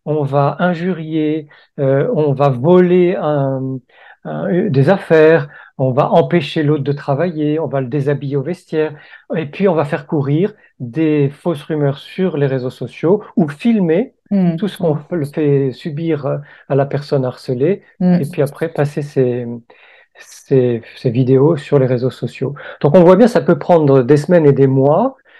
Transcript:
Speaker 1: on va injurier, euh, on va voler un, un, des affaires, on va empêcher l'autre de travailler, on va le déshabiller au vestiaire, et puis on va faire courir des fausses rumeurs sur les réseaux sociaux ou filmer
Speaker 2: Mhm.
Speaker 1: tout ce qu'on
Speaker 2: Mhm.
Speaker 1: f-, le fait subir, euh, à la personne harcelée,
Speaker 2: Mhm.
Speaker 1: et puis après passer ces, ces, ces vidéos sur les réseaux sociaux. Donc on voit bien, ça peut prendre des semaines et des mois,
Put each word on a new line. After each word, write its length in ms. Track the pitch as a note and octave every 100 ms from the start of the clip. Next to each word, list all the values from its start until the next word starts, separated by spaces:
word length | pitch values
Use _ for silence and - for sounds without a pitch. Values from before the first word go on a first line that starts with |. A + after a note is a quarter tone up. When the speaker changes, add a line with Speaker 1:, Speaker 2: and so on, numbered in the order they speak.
Speaker 1:
on 180 | - D3+
va 340 | C3+ C#3+ C#3+ D3+
injurier, 920 | F3+ E3 F3+ E3 D#3 D#3 D3+ D#3 D3+ _ _ -
euh, 300 | C3+ C3+ D3
on 180 | F3+ D3+
va 160 | B2+ C#3+
voler 680 | A#2+ D3+ F3+ F3+ F3+ F3 G3+
un, 600 | D#3 D3 C3+ C3+ C3 C3 _ _ - _
un, 440 | E3 D3+ F#3 F3+ G#3+
des 220 | C#3 C3+
affaires, 580 | F3+ - D#3+ D#3 D#3+ D3 - - -
on 140 | C3
va 180 | B2+ F3
empêcher 520 | F3 C#3+ E3+ C#3+ E3
l'autre 200 | D3 D3+
de 100 | C#3
travailler, 680 | C#3+ - C#3 F3+ D#3 D3+ D#3
on 100 | D3+
va 120 | C#3
le 60 | B2+
déshabiller 500 | D3 C#3+ C#3+ C#3+ C#3+
au 60 |
vestiaire, 520 | C3+ F3 - D#3+ D#3 D3 - - -
et 120 | G3+ D3
puis 220 | - G3
on 60 |
va 100 | D#3+
faire 220 | D3 D#3 -
courir 480 | D#3 C3 D3 G#3 - _ -
des 500 | A#2+ D3+ D#3 D3+ C#3
fausses 320 | D3 F3 D3+
rumeurs 360 | - D#3 C#3+ C#3+
sur 380 | - - F#3 D3+
les 100 | C#3
réseaux 220 | C3 B2
sociaux 520 | - B2 - D#3 G3+ - -
ou 120 | D3+
filmer 680 | D3 A#3 A3 E3+ E3 C4+ _ -
Speaker 2:
Mhm. 240 | G3+ F3 E3
Speaker 1:
tout 100 | G3+
ce 120 | -
qu'on 160 | F3
Speaker 2:
Mhm. 60 | D3+ -
Speaker 1:
f-, 60 | F3
le 80 | C#3+
fait 460 | E3 D3 C#3 C3+
subir, 540 | A#2+ E3+ D3 E3 D3 C#3+
euh, 120 | D3 D3 - -
à 60 |
la 120 | C3+ C#3
personne 380 | D3 - D3
harcelée, 580 | B2+ - - B2 D3+ G3 _ -
Speaker 2:
Mhm. 220 | F3+ F3
Speaker 1:
et 20 | C#3+
puis 140 | -
après 280 | C#3+ - D#3+
passer 320 | - C#3+ -
ces, 440 | D3 C#3 B2 B2 A#2+ A#2+ _ _ _ _ _ -
ces, 640 | - - - C3+ B2 A#2 - -
ces 140 | C3
vidéos 460 | A#2 B2+ C3 D3+ D#3
sur 220 | - C#3+
les 80 | B2+
réseaux 240 | B2+ B2+
sociaux. 440 | - A#2+ - - C#3+ - -
Donc 160 | C#3+ F3+
on 80 |
voit 120 | E3+ F#3
bien, 120 | A#3
ça 120 | B3
peut 180 | - D#3
prendre 440 | - E3+ D3 C3+
des 140 | A#2+ D3
semaines 300 | D3 F3 D3
et 60 |
des 140 | C#3 C3+
mois, 500 | C3+ C#3 E3 C4 - _